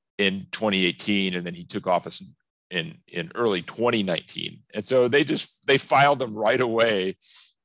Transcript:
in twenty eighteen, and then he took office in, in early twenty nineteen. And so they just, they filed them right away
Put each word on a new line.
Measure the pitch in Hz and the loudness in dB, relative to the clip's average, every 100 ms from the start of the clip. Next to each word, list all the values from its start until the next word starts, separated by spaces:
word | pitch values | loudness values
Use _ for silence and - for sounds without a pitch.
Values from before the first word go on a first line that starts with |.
| _ - | _ 0
in | 101 95 92 | 0 0 -8
twenty | - 107 95 | -4 0 2
eighteen, | 92 90 - 101 95 | 2 0 -2 0 0
and | 90 87 | -2 -8
then | |
he | 87 | -10
took | 87 104 95 | -10 -8 0
office | 87 85 - 95 _ _ _ _ | 0 0 -8 -10 _ _ _ _
in, | 90 82 80 _ | -8 -8 -12 _
in | 87 85 | -8 -8
early | 107 120 95 | -2 0 0
twenty | 85 - 120 120 | -4 -2 0 0
nineteen. | 95 85 - - - - _ | 0 -2 -4 -10 -10 -12 _
And | - | -8
so | 101 127 123 | 0 2 4
they | 139 | 2
just, | 147 147 - - - | 0 -2 -4 -10 0
they | 139 | 0
filed | - 143 143 143 | 4 4 4 4
them | 123 | -2
right | 107 107 131 | 0 0 2
away | 127 113 117 104 92 95 _ - - _ | 2 4 4 2 0 -4 _ -20 -20 _